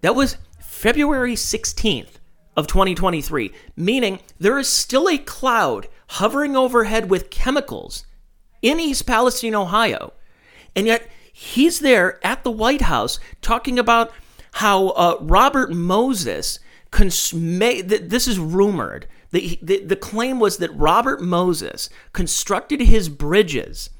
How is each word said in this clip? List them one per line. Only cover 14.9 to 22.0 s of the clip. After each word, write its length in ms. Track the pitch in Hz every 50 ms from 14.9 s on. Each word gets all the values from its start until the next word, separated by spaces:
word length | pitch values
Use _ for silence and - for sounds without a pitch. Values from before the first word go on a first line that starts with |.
uh, 260 | 180 - 180 175 170 -
Robert 520 | - 156 175 196 240 277 277 269 254 - 165
Moses 840 | 175 170 175 185 208 233 269 262 202 170 120 90 76 - - - - - - - - _ -
cons-, 420 | - - 214 196 170 - - - -
may-, 500 | 165 165 165 170 180 208 240 247 - 180
th-, 200 | 185 208 214 190
this 240 | 170 196 - - 262
is 100 | 226 190
rumored. 680 | 165 156 165 185 196 208 202 165 113 76 - - - - - - _ -
The, 280 | - 175 185 180 170 - -
the, 220 | 160 190 190 -
the 120 | 156 190
claim 420 | 196 - - - 214 233 254 262 254
was 200 | 226 202 175 -
that 140 | 175 160 -
Robert 440 | 143 147 151 170 214 233 269 - -
Moses 680 | - 175 180 175 180 180 175 - 98 76 - - - - - -